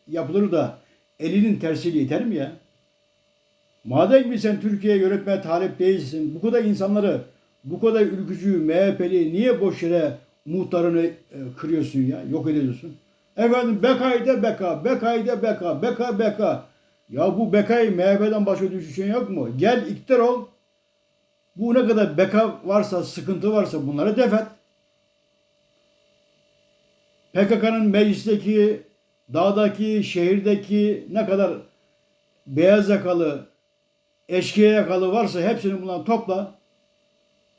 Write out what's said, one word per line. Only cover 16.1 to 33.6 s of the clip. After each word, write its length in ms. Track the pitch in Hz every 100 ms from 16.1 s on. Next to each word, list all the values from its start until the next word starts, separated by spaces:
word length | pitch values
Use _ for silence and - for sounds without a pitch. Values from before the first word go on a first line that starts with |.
| 196
Beka. 500 | 220 208 190 127 - _ _ _ _
Ya 280 | 120 185 180
bu 160 | 220
Bekay 360 | 202 208 240 220
M 140 | 175
H 140 | 190 202
P'den 280 | 214 214 202
başka 260 | 185 190
düşünen 420 | 185 156 131 196
yok 160 | 233 196
mu? 280 | 180 117 127
Gel 300 | 190 247 -
iktidar 320 | 143 - 247
ol. 260 | 240 247 202 _ _ _ _ _ _ _ _ _ _ 170
Bu 180 | 233
ne 140 | 254 220
kadar 300 | 214 196 147
beka 420 | 190 208 220 - 175
varsa, 380 | 208 202 180
sıkıntı 500 | 139 - 143 180 202
varsa 340 | 214 165 156 139
bunları 300 | 147 190 214
def 160 | 233
et. 140 | 214 214 - _ _ _ _ _ _ _ _ _ _ _ _ _ _ _ _ 50 50 _ _ _ _ _ _ _ _ _
P 140 | 170 196
K 120 | 220
K'nın 280 | 220 226 214
meclisteki, 920 | 196 208 190 220 208 202 214 208 208 - _ _ _ _
dağdaki, 720 | 139 190 202 208 208 214 214
şehirdeki 1040 | - 180 175 202 202 202 - 208 208 - -
ne 140 | 196 208
kadar 260 | 196 185 156 - _ _ _ _ _ _ _ -
beyaz 420 | 139 175 208 196
yakalı, 560 | 196 180 175 160 139 - _